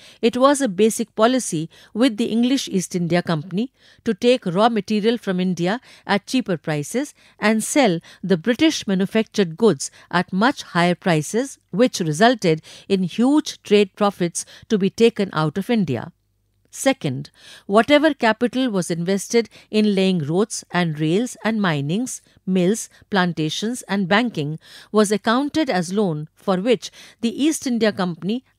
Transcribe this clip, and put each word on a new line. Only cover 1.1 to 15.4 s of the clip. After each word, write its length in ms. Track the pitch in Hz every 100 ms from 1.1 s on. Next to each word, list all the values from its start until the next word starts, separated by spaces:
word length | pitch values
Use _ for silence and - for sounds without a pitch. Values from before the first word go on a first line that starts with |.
| -
policy 540 | 220 254 - 165 160 - -
with 240 | 208 262 208
the 80 | 233
English 420 | 220 240 269 -
East 260 | 190 170
India 300 | 180 170 175
Company 480 | 175 165 165 175 247 _ _ _
to 100 | -
take 320 | 220 240 254 -
raw 220 | 170 226
material 500 | 233 190 214 208 240
from 220 | - 180
India 400 | 185 175 170 233 - - -
at 220 | 196 -
cheaper 300 | 262 226 170
prices 560 | - 151 143 233 285 - _ -
and 240 | 208 220
sell 380 | 214 302 247 170 - -
the 140 | 180 175
British 500 | 160 240 320 - -
manufactured 720 | 190 190 220 220 - 185 160
goods 360 | 226 147 - - -
at 220 | 175 180
much 300 | 185 233 294
higher 300 | - 175 175
prices, 640 | 175 202 160 151 214 269 - _
which 300 | 175 247 -
resulted 600 | 165 147 226 254 180 160 - - -
in 140 | 196
huge 600 | 185 - 247 302 - -
trade 320 | - 208 208 -
profits 500 | 208 - 175 - - - -
to 100 | 214
be 120 | 190
taken 400 | - 226 - 196
out 260 | -